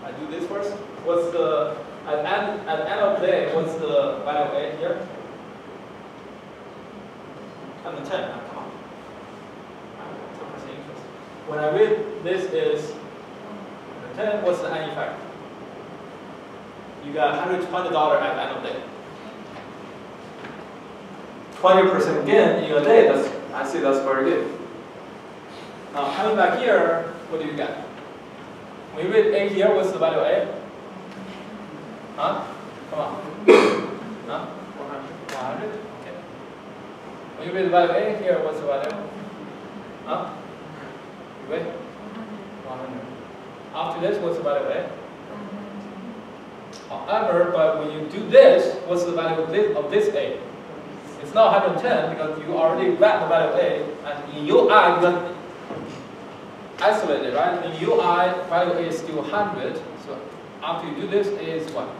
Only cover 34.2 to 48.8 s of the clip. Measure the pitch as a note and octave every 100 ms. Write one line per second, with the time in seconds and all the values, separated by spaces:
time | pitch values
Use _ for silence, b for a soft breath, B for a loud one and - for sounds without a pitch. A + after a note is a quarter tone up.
34.2 | - - - - - - C#3 C#3 - -
35.2 | - - - - G#3+ - - - - -
36.2 | - - - - - - - - - -
37.2 | - - D#3+ F#3 F3 F3 E3+ G3 G#3+ G#3
38.2 | F#3 E3 D#3 D3+ D3 C#3 C#3 - - -
39.2 | - - - - - - - - - -
40.2 | - - - - - - - - - -
41.2 | - - C3+ E3 - - - - G#3 G#3+
42.2 | A3 G#3 G3 - C3+ C3 C3 B2+ A2+ -
43.2 | - - - - - - F3 E3 F#3 G#3
44.2 | F3 E3 D3 C#3+ C3 - - - - -
45.2 | - G#3 - G3+ G3+ G3+ G3+ G3 G#3+ A3
46.2 | - - - - - - - - - -
47.2 | F3+ E3+ F3 F3 D#3 D#3 D3+ D3+ D3+ G3
48.2 | - C4 - - - -